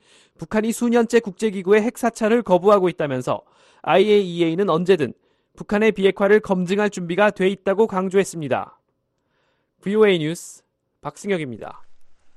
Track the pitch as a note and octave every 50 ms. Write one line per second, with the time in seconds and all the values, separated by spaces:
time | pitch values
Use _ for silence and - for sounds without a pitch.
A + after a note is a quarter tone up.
0 | _ _ _ _ _ _ _ - E3 - - G#3+ G#3+ A#3 G#3+ - A#3+ A#3+ A#3 A#3+
1 | A#3 A3+ - A#3 A3+ G#3 F3 - A3 A3 F#3 G3+ F3 F3+ G#3 G#3+ G#3 B3 - -
2 | - A#3 - - A3 G#3 A3+ B3 A3 - F#3 F3 F3 G#3 G#3 G3+ F#3 F3+ D#3+ -
3 | E3 C#3+ C3+ B2+ B2+ D#3 A#2+ G2+ - _ _ _ _ _ _ _ - - D#3 F#3+
4 | G3 G#3+ G#3 G#3 G3 F3+ E3+ E3+ E3+ E3 D#3+ F3 G#3 F#3+ D#3 E3 F3+ E3+ G3 D#3+
5 | C#3 A2+ - _ _ _ _ _ _ _ _ - F3 - G#3+ G#3 G#3+ A3 G#3 G3
6 | F#3+ G3 F#3+ - G3+ G3 G#3 G#3+ G#3+ - G3 F#3 F3+ E3 G3 G3+ G#3 G#3 - G3
7 | F3+ E3 E3+ F3+ G#3 G#3 G3+ - F#3 F#3+ G3+ - - G3 G3 F#3+ A3+ G#3 G3 F#3
8 | F#3+ F#3+ F3 G3+ F#3 - - E3+ D3+ C3+ A#2+ G2+ F#2+ - _ _ _ _ _ _
9 | _ _ _ _ _ _ _ _ _ _ _ _ _ _ _ _ - F#3 G3+ G#3+
10 | G#3+ G#3 F#3+ E3+ D3+ D3+ E3+ - - - - - _ _ _ _ _ _ _ _
11 | - D3 - - - G3+ G3 E3+ D#3 B2+ A#2 G2+ - - - - - - - -
12 | - - - _ _ - -